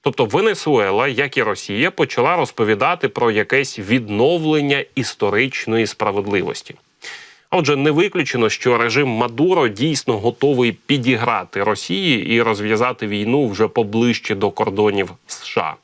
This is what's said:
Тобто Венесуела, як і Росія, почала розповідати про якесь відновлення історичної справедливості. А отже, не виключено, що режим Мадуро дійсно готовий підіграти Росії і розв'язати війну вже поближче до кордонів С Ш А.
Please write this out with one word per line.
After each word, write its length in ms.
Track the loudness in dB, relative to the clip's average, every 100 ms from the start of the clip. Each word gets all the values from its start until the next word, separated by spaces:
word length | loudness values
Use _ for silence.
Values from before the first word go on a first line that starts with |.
Тобто 240 | -2 0 0
Венесуела, 800 | 2 0 0 0 2 2 2 0
як 300 | 0 -2 0
і 60 |
Росія, 480 | -2 -4 -6 -2 -2
почала 440 | 0 -2 2 0 2
розповідати 720 | -2 -2 0 2 0 0 -4
про 220 | 0 0
якесь 480 | 0 0 0 -2 -8
відновлення 1040 | -2 -2 0 2 2 2 0 0 2 -2 -2 -6
історичної 920 | -6 -2 0 0 -2 -4 -2 0 0
справедливості. 880 | -2 -2 -2 -2 -2 -2 -6 -12 -20 _ _ -20 -18 -20 -20 _
А 80 | -2
отже, 180 | 2 2
не 160 | 2
виключено, 580 | 2 0 0 -4 0 0
що 280 | 0 0 2
режим 300 | 2 0 0
Мадуро 600 | 0 -2 0 2 4 2
дійсно 500 | 0 -2 -2 -2 0
готовий 540 | 0 0 2 4 2
підіграти 920 | 0 _ 0 2 0 0 -2 -4 -2
Росії 720 | 0 -2 -2 -2 0 0 0 0
і 60 |
розв'язати 680 | 2 0 0 0 0 -2 -6
війну 400 | -4 0 0 0
вже 200 | 0 0
поближче 680 | 2 0 2 2 0 -2 -2
до 160 | -2
кордонів 600 | 0 -2 2 0 2 -4 -6 _
С 180 | -16 -6
Ш 160 | -4
А. 120 | -4 -8